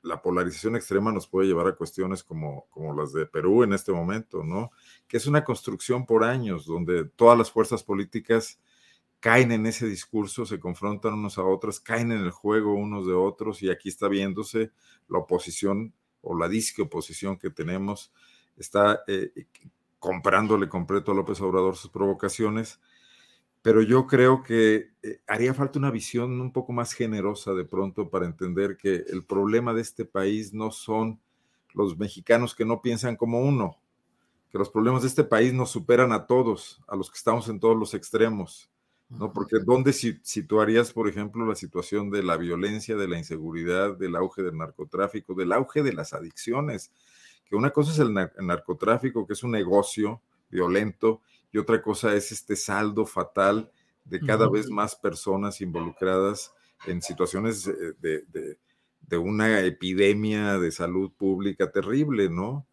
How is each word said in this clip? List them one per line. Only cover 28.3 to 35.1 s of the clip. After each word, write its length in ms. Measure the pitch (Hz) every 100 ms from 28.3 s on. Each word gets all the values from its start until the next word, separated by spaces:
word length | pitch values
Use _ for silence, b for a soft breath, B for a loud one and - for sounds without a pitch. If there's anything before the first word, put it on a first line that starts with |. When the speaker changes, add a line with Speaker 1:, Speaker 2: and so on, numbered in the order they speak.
| 78 92 87 98 95
Speaker 1:
que 260 | 98 87 -
el 140 | 92
problema 520 | - 98 101 113 120
de 80 | 113
este 240 | 117 - -
país 480 | 98 98 107 104
no 160 | 107 110
son 500 | - - 110 110 110 _ _ _ _ _
los 240 | - 101 82
mexicanos 560 | 101 - 87 117 120
que 100 | -
no 160 | 113 113
piensan 360 | 123 117 123 113
como 260 | 117 117
uno, 340 | 139 135 95 - _ _ _ _ _ _ _
que 60 | 95
los 140 | 98
problemas 320 | 110 113 127
de 60 |
este 160 | 127